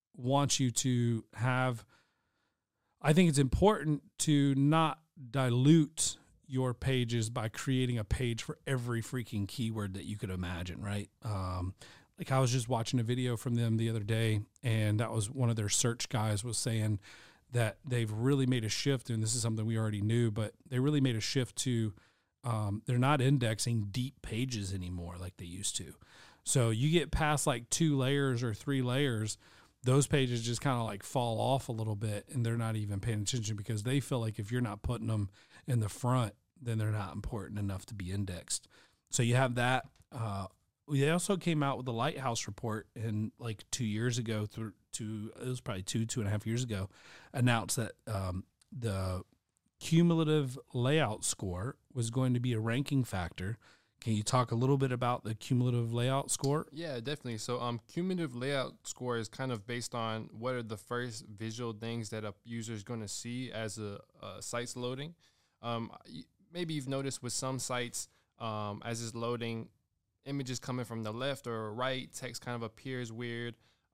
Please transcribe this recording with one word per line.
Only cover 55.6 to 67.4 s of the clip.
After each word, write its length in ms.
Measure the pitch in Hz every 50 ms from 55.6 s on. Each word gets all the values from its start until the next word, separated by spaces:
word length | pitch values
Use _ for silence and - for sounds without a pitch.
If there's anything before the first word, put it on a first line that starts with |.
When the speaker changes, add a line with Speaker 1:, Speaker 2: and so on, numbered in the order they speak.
| 123 123 120 120 117 113
Speaker 1:
layout 380 | 117 117 120 131 135 139 139 -
score? 360 | - - 143 139 143 160 - -
Speaker 2:
Yeah, 240 | 139 156 170 156 131
definitely. 420 | 120 110 135 151 - - 123 113 107
So, 220 | - - 120 123
um, 200 | 120 120 117 113 - -
cumulative 480 | - 170 180 185 185 175 165 135 120
layout 380 | 120 127 139 143 135 123 - - - -
score 320 | - - - 127 123 120
is 120 | 117 110 -
kind 220 | - - 135 131
of 160 | 120 104 98
based 280 | - 120 120 113 - -
on 340 | 120 113 113 110 110 107 -
what 220 | - 107 117 127 127
are 80 | 123
the 140 | 113 107 110
first 480 | 101 - - 120 120 123 123 110 110 -
visual 460 | - 104 - 113 113 110 120 123 117
things 380 | 110 104 117 117 117 117 110 -
that 140 | 113 110 104
a 100 | 104 98 _ -
user 300 | 117 117 117 107 117 113
is 100 | 104 98
gonna 240 | - 120 113 107 98
see 420 | - - - 120 120 127 131 117
as 280 | - 110 113 107 - 110
a, 220 | 107 101 101 - - _ _ -
a 200 | - 101 95 -
site's 340 | - - 123 120 120 120 -
loading. 380 | 127 123 123 131 131 147 165 170 _ _ _ _ _ _ _ _ -
Um, 280 | - 120 117 113 113 - - - -
y-, 180 | - 117 - - _ _ _ _ _
maybe 220 | 165 175 175 160 160
you've 140 | 147 127 135
noticed 340 | 135 139 135 135 127 -
with 100 | 127 120
some 260 | - -